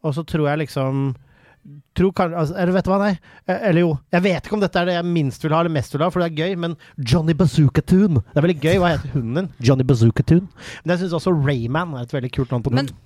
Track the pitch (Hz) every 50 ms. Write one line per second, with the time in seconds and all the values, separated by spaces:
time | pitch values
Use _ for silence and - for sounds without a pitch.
0 | _ 160 139 147 165 - - 160 151 143 147 151 160 139 - 143 131 131 135 139
1 | 135 139 127 - - _ _ _ _ _ _ _ _ - 143 147 _ _ _ -
2 | 180 190 185 - 190 170 165 175 160 143 170 196 180 170 180 190 175 180 190 196
3 | 202 208 190 165 _ - - - _ - 185 226 226 214 165 165 175 170 156 135
4 | - _ - 175 180 202 180 147 - - - 214 196 180 - 180 175 180 180 170
5 | 170 175 175 165 151 135 120 - - 156 151 165 170 170 160 147 117 - - 143
6 | 156 185 - 185 175 170 160 151 160 180 196 170 170 170 170 - - - _ -
7 | 139 113 131 175 156 156 165 139 143 151 - - 156 131 - - - - 180 185
8 | 202 208 165 127 - _ - 151 143 175 180 147 131 160 175 196 180 175 160 131
9 | - 143 - 147 120 113 120 160 196 165 - _ 120 113 139 131 127 127 131 120
10 | 113 117 110 - 127 - 160 175 190 175 - - - - - - - 156 175 175
11 | 185 185 165 165 - 185 180 160 139 139 143 123 113 117 127 156 180 175 151 127
12 | 123 117 - 143 123 127 - - 135 - 131 123 107 123 117 127 143 - - -
13 | _